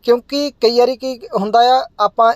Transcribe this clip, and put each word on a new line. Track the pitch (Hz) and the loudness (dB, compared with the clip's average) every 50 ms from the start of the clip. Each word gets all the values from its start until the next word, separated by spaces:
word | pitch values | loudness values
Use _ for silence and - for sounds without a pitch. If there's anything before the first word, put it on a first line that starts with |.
| _ | _
ਕਿਉਂਕਿ | 240 240 247 - _ 277 285 285 285 - _ | -2 -2 -2 -2 _ -6 -6 -6 -6 -6 _
ਕਈ | - 233 240 240 | -2 0 2 2
ਵਾਰੀ | 247 247 262 | 0 0 0
ਕੀ | 226 262 262 262 233 226 - - 202 | -6 -8 -10 -10 -10 -14 -8 -6 -6
ਹੁੰਦਾ | 196 214 214 233 240 247 | -4 0 2 2 4 4
ਆ, | 254 262 - - _ - | 2 0 -2 -6 _ -4
ਆਪਾਂ | 208 202 - - 226 226 - | -4 -2 0 0 0 0 0